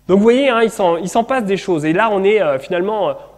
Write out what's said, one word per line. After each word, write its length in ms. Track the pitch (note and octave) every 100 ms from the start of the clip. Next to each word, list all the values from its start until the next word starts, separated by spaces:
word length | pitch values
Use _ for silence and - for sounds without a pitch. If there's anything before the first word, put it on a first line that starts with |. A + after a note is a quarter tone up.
| -
Donc 120 | F#3+
vous 40 |
voyez, 280 | A3 B3 C#4
hein, 100 | A3+
il 80 | A3+
s'en, 280 | - F#3 E3+
il 100 | F#3
s'en 160 | A#3
passe 200 | A3+ C4
des 120 | G3+ F#3+
choses. 300 | - E3 D#3
Et 80 |
là, 160 | F3 A3
on 100 | G3+
est, 180 | G3 G#3+
euh, 160 | E3 C3+
finalement, 500 | - F3+ F#3+ G#3+ E3
euh, 40 | C3+ -